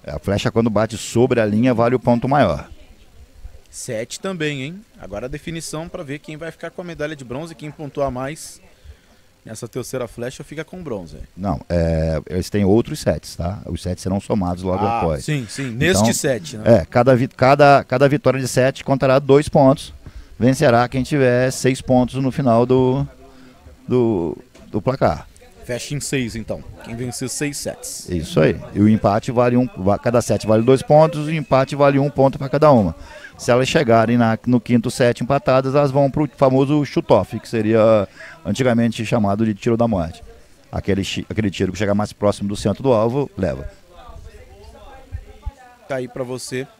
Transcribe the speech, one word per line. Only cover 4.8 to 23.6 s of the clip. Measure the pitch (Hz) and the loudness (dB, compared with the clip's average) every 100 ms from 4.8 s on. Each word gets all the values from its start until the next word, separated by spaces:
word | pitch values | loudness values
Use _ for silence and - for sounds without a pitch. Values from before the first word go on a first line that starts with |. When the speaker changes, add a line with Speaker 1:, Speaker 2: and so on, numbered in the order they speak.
| - - | -20 -20
Speaker 2:
Agora | 92 101 127 | -12 -10 -8
a | |
definição | 147 - 165 - 156 170 | -10 -10 -10 -10 -10 -10
pra | 185 | -12
ver | 147 147 | -12 -12
quem | - 151 | -12 -14
vai | 165 | -14
ficar | - 165 | -12 -14
com | - | -12
a | 175 | -14
medalha | 156 151 151 | -8 -8 -8
de | |
bronze, | 123 127 165 | -10 -10 -10
quem | 165 151 | -14 -16
pontuar | 143 147 143 139 | -12 -12 -4 -4
mais | 123 135 156 - - - _ - - _ _ _ _ | -4 -8 -10 -16 -20 -20 _ -20 -20 _ _ _ _
nessa | - 110 117 | -16 -14 -10
terceira | 131 117 131 120 | -10 -8 -8 -8
flecha | - 120 - | -8 -10 -10
fica | 147 151 | -14 -14
com | 156 185 | -14 -14
bronze. | 180 - 82 73 - - | -10 -10 -10 -16 -18 -8
Speaker 1:
Não, | 98 73 - | -4 -6 -2
é, | 85 82 80 80 78 - | 0 0 0 0 -2 -4
eles | 90 - | -6 -2
têm | 104 | 0
outros | 98 110 - 151 | 4 2 2 -4
sets, | - 78 - - | -4 -4 -8 -8
tá? | 85 101 - | -8 -6 -8
Os | 90 | -8
sets | 90 90 | -6 -6
serão | 95 98 | -4 -4
somados | - 117 87 90 | -2 -2 -2 -4
logo | 92 92 110 | -4 -2 -2
Speaker 2:
Ah, | 117 | -2
Speaker 1:
após. | 87 73 67 | -2 -4 -4
Speaker 2:
sim, | 151 110 | -6 -6
sim. | - 135 | -10 -8
Speaker 1:
Então, | 113 | -2
Speaker 2:
Neste | 160 190 113 | 2 4 2
set, | 220 147 120 85 107 | 0 -2 -2 -6 -4
né? | 110 110 | 4 4
Speaker 1:
é, | 80 | 4
cada | 123 120 123 | 2 4 4
vi-, | 131 | 0
cada, | - 131 143 143 139 | 2 4 6 6 6
cada | - 127 139 | 2 2 2
vitória | 143 131 131 | 4 0 0
de | 127 | -2
set | - 127 - | 0 0 -2
contará | - 135 139 131 | -4 0 2 2
dois | 139 139 139 | 6 4 4
pontos. | 160 135 143 - - - - - - | 4 4 4 -4 -18 -20 -20 -20 0
Vencerá | 120 135 147 117 120 | 0 4 4 4 2
quem | 131 | -2
tiver | 123 147 127 123 127 | -2 2 2 2 0
seis | - 127 131 | 0 -2 -2
pontos | - 127 123 131 | 2 2 2 -2
no | 135 | -4
final | 120 135 113 123 | 0 2 2 4
do, | 131 127 131 139 - - - - - | 2 2 0 -4 -10 -20 -20 -20 -20